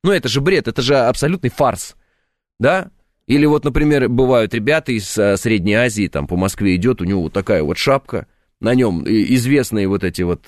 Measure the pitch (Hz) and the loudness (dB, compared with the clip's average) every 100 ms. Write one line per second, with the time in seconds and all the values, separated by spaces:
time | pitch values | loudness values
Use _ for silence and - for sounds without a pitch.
0 | 180 190 127 123 143 185 120 113 123 139 | 0 0 0 -2 0 0 -2 -4 0 2
1 | 120 123 147 180 123 - 139 87 - - | 2 0 -2 -2 -4 0 0 -2 -10 -18
2 | _ _ _ _ _ - 127 185 - _ | _ _ _ _ _ -2 0 0 -4 _
3 | _ _ - 135 151 147 147 131 151 147 | _ _ -2 2 4 2 0 0 2 2
4 | 127 123 131 123 110 117 107 156 156 117 | 2 2 2 2 0 -2 0 -2 0 -4
5 | 98 - 101 98 117 110 90 104 123 104 | -4 0 0 2 0 0 2 0 0 -2
6 | 95 - 71 90 95 - 101 90 110 127 | -4 -4 -4 -2 -2 0 0 2 0 0
7 | 90 98 80 98 95 98 76 80 - 135 | -2 -2 -2 -4 0 0 0 -2 0 0
8 | - 110 - _ _ - 107 127 120 85 | -2 -10 -10 _ _ -6 0 2 2 0
9 | - 110 90 127 120 143 123 110 95 98 | 0 0 2 2 2 0 0 -2 -2 -2
10 | 92 87 90 87 | -2 -2 -4 -4